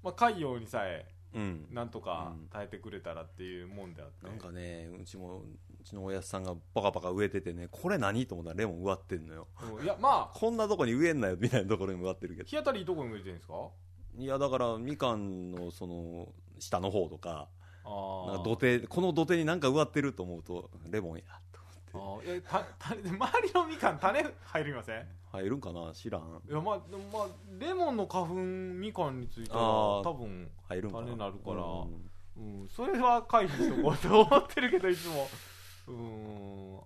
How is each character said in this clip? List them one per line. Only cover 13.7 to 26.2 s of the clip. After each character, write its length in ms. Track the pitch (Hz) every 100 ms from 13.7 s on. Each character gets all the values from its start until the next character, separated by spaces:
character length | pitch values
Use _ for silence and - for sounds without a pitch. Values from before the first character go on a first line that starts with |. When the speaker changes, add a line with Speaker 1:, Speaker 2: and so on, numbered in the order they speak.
| - - - - 117
Speaker 2:
い 100 | 135
や、 120 | 139
だ 100 | 143
か 100 | 127
ら、 180 | 123 113
み 180 | 123 147
か 200 | 131 110
ん 360 | 101 92 90
の、 200 | 90 87
そ 160 | 87 90
の、 440 | 87 85 85 - - - -
下 200 | - 92
の 120 | 95
方 180 | 101 82
と 80 | 80
か、 320 | 87 80 71 - - -
Speaker 1:
あ 60 | -
ー。 380 | 101 98 95 92
Speaker 2:
な 80 | 95
ん 20 |
か 60 |
土 120 | 95 113
手、 220 | 127 120
こ 220 | 113 -
の 100 | 185
土 120 | 170 160
手 120 | 175
に 80 | 156
な 100 | 175
ん 40 |
か 100 | 139
植 80 | 143
わ 80 | 151
っ 60 |
て 80 | 147
る 120 | 139
と 80 | 120
思 140 | 90 82
う 60 |
と、 260 | - 87 - 90 82
レ 120 | 107
モ 120 | 87
ン 40 | 80
や 60 | - - -
と 80 | - - - - 95
思 220 | 98 101
っ 20 |
て。 60 | 170
Speaker 1:
あ 20 |
ー。 80 | 180
え、 40 |
た-、 180 | - 185 - -
た-、 160 | - 220
周 520 | 196 196 254 480 415
り 60 |
の 140 | 359 330
み 80 | 320
か 160 | 208
ん 80 | 156
種 240 | 190 262 311 -
入 200 | - 160
り 80 | 147
ま 100 | 131
せ 140 | 110 110
ん？ 80 | - - -
Speaker 2:
入 180 | 95 95
る 60 | 139
ん 60 |
か 120 | 110
な？ 180 | 87 82
知 160 | 80 117
ら 100 |
ん。 220 | 98